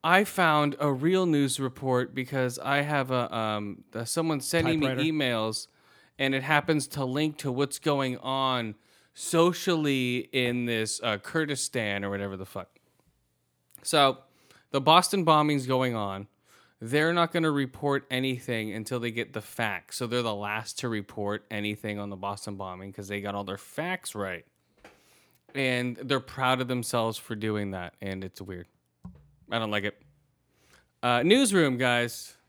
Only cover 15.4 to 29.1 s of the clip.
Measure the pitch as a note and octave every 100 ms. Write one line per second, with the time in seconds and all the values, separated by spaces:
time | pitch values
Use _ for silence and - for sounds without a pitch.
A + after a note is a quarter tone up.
15.4 | D3+ D3 B2+ C3 B2+ A2+ G2+ G2 G#2 _
16.4 | _ _ _ _ A2+ C#3+ D#3+ F3 E3+ F3
17.4 | D#3+ C#3+ C3 - D3 C#3 - B2+ C3 B2
18.4 | - A2+ G#2+ G2+ G#2+ B2 A#2 A2+ - A2
19.4 | - - A2 F#2 - - A#2+ B2 A#2 G2+
20.4 | G#2 G#2+ A2+ - B2 A2 G2+ - G2+ G#2
21.4 | _ G#2+ G#2 G#2 G#2+ G#2 G2+ F#2+ G2+ G2+
22.4 | - G2 F#2+ F2+ G2 G2 G2 G2+ G2+ G2+
23.4 | G2 G2+ - - E3+ - - G#2+ F#2+ F2
24.4 | _ _ _ _ - _ _ _ _ _
25.4 | _ C3+ C3 B2 B2 A#2+ B2+ B2+ C3 -
26.4 | B2+ C3 B2+ B2 A2+ A#2+ A2+ G#2+ - A2
27.4 | A2 G#2+ G2+ F#2+ F2 _ G2 F#2+ F#2+ -
28.4 | F#2+ F2+ F2 _ _ _ -